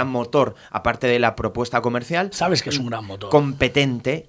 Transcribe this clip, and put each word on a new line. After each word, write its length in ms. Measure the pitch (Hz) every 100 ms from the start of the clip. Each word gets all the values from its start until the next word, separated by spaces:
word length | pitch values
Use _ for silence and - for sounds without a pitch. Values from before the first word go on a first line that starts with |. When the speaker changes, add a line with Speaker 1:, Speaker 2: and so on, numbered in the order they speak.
Speaker 1:
gran 60 | 131
motor, 460 | 123 120 147 120 107 -
aparte 360 | 110 120 117 127
de 120 | 120
la 180 | 117 101
propuesta 440 | 113 117 120 123
comercial. 500 | 120 120 120 170 190
Speaker 2:
Sabes 300 | - 175 165
que 60 | 143
es 80 | 143
un 80 | 120
gran 180 | 117 101
motor. 240 | 95 -
Speaker 1:
Competente 960 | 147 143 139 127 143 139 120 127 160